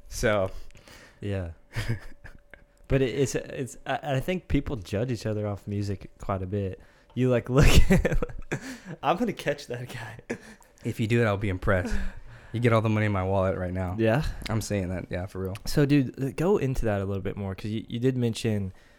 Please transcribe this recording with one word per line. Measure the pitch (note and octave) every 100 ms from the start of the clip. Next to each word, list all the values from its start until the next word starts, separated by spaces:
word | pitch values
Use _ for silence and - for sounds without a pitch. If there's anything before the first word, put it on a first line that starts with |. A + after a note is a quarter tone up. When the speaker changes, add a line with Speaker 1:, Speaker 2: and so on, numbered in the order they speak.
| -
Speaker 1:
So. | - A#2+ G#2 F#2+ - - - - - - -
Speaker 2:
Yeah. | G2+ G2 F2 E2 -
Speaker 1:
<laughs> | - - A#2 - - - - - - - _ -
Speaker 2:
But | C3
it, | C3
it's, | C3 C3+
it's, | - - - B2+ - -
I, | C3
I | D3 C3
think | C3 F3+ -
people | - - C3+
judge | F#2 G2+ C3
each | A#2
other | A2 G#2 G#2
off | G2+ -
music | G2+ G2+ G2 - -
quite | - G2
a | F#2
bit. | G2+ F#2+ - - _ _
You, | - B2+
like, | A#2+ A2+
<laughs> | B2+
look | D3 - -
at, | G3 - - - - - - C4 B3+ - A#3+
I'm | C3+ F3
gonna | A3+
catch | - D#3 C#3+ -
that | A#2+ A#2+
guy. | A#2+ A2+ - - - - - - _
Speaker 1:
If | A#2+ -
you | A2
do | A#2
it, |
I'll | A2+ G2+
be | G2+
impressed. | F2+ - F#2+ F2 G2+ F#2+ - - - -
You | A2+
get | A#2
all | A2+
the | A2
money | G#2+ G#2+
in |
my | G2
wallet | F#2 G2 F#2+ F#2
right | F2+
now. | F2+ F#2 G2+
Speaker 2:
Yeah. | A2 A#2+ D#3+ - -
Speaker 1:
I'm | A2
saying | G2 G#2 F2+
that. | F2+ -
Yeah, | F2+ F#2
for | F#2
real. | F#2+ F#2+
Speaker 2:
So, | - D#3 C#3+
dude, | D3 B2+ -
uh, | C3+ -
go | E3 G#3
into | C3 C3
that | A2+ G2+
a | G2
little | G2
bit | G2+ G2
more, | G2
'cause | F#2+ G#2+
you, | A2 -
you | A#2+
did | B2+ B2+
mention | A#2+ G#2+ A#2 G#2+ F#2+ - -